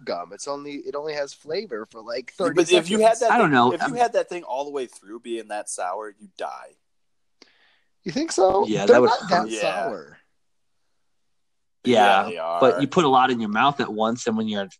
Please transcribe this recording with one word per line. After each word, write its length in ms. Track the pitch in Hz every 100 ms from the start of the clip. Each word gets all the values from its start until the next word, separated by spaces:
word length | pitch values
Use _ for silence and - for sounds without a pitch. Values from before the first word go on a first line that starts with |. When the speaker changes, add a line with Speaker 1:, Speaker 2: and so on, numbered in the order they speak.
Speaker 1:
gum. 280 | 127 87 85
It's 140 | 101 -
only, 280 | 143 143 143
it 180 | 127
only 200 | 139 156
has 180 | 147 139
flavor 540 | - 143 170 220 110 110
for, 140 | 113
like, 300 | 110 120 -
thirty 220 | - 175 156
Speaker 2:
But 140 | 160
if 180 | 175 165
you 80 | 214
had 160 | 220 226
Speaker 1:
seconds. 40 |
Speaker 2:
that 120 | 226
Speaker 3:
I 60 | 226
don't 80 | 190
Speaker 2:
thing, 40 |
Speaker 3:
know. 180 | 135 120
Speaker 2:
if 80 | -
you 40 | 139
Speaker 3:
I'm 80 | 240
Speaker 2:
had 160 | 240
that 140 | 190 170
thing 140 | 175
all 200 | 170 127
the 60 | 143
way 160 | 143 123
through 340 | - 98 113
being 280 | 120 113 107
that 200 | 104 101
sour, 440 | - 90 98 107 101
you'd 180 | 104 -
die. 380 | 82 64 62 73 _ _ _ _ _ _ _ _ _ _ _ _
Speaker 1:
You 80 | -
think 200 | 175 330
so? 340 | - 190 190 202
Speaker 3:
Yeah, 200 | 101 -
Speaker 1:
They're 80 |
Speaker 3:
that 60 | 120
would 80 | 123
Speaker 1:
not 180 | - -
that 120 | -
Speaker 3:
hurt. 80 | -
Speaker 2:
Yeah. 100 | 110
Speaker 1:
sour. 580 | 101 92 85 98 71 73 _ _ _ _ _ _ _ _ _ _ _ _ _ _ _ _
Speaker 2:
Yeah, 420 | 123 117 104 95
Speaker 3:
Yeah, 60 | 104
Speaker 2:
they 60 | 85
are. 240 | 82 113
Speaker 3:
but 200 | 127 -
you 60 | 139
put 160 | - 156
a 20 |
lot 220 | 131 131
in 100 | 123
your 80 | 110
mouth 320 | 107 127 -
at 100 | 104
once, 340 | 107 110 123 -
and 100 | 110
when 120 | 110
you're 140 | 104
in 80 | 98